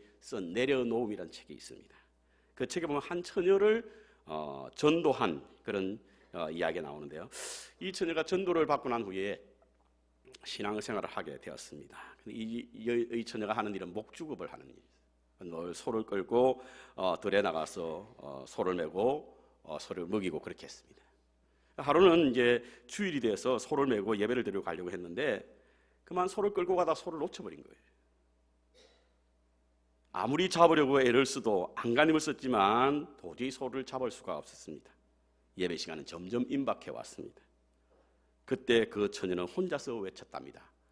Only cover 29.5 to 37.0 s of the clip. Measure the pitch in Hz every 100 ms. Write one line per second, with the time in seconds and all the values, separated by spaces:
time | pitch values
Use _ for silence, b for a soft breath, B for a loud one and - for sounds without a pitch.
29.5 | _ _ _ _ _ _ - 110 151 185
30.5 | 165 170 156 135 135 127 120 131 135 113
31.5 | 98 - - 117 120 160 156 151 135 131
32.5 | 113 98 117 135 147 - - 87 80 131
33.5 | - 131 131 127 131 123 - - 76 -
34.5 | - - 76 - _ _ _ _ _ _
35.5 | - 87 80 85 78 71 85 92 120 123
36.5 | 139 127 101 - 58